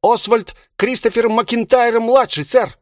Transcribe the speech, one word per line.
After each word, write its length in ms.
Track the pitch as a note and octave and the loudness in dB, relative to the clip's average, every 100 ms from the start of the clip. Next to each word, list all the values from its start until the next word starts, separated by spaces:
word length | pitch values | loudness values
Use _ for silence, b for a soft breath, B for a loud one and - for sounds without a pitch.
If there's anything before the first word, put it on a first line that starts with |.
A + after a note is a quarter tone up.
"Освальд 540 | F#3+ A#3 - A#3 F#3 b b _ | 0 0 0 -2 -2 b b _
Кристофер 540 | G#3+ B3+ A3+ A#3 A#3 | -4 -2 -2 0 0
Макинтайр-младший, 1120 | A3 A3 A#3+ A3 B3+ A#3+ A3+ A3+ C4 B3 - | -2 -2 -4 2 2 2 0 2 2 2 -4
сэр!" 340 | D3 B3+ G#3 - | 0 0 0 -10